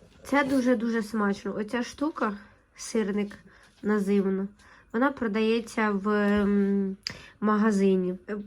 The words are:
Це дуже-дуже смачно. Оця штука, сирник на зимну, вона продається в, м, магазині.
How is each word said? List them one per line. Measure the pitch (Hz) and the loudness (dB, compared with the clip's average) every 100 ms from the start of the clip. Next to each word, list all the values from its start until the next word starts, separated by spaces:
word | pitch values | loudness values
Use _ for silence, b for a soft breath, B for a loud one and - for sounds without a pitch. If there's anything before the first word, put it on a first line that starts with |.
| - - | -20 -20
Це | - 277 | -2 0
дуже-дуже | 269 277 247 247 233 226 | 2 2 2 2 0 -2
смачно. | 214 226 202 196 202 196 | -2 -2 0 -2 -4 -6
Оця | 208 240 | -4 -4
штука, | 240 - 294 - 226 202 B B B - | -6 -4 -4 -2 -4 -4 B B B -18
сирник | - 226 202 202 202 - - B B _ | -4 -2 0 -2 -4 -8 -20 B B _
на | 202 214 | -2 0
зимну, | 190 202 190 190 196 - B B B | 2 2 2 0 -4 -10 B B B
вона | 226 277 | 0 0
продається | 277 233 208 220 233 226 - 214 | 0 -2 0 2 0 -2 -2 0
в, | 202 202 | 0 0
м, | 208 202 208 202 202 196 202 196 190 - B B B | 2 2 2 2 2 2 2 0 -6 -12 B B B
магазині. | 202 214 220 196 196 190 180 185 - 208 | 0 2 2 4 4 4 0 -6 -8 -10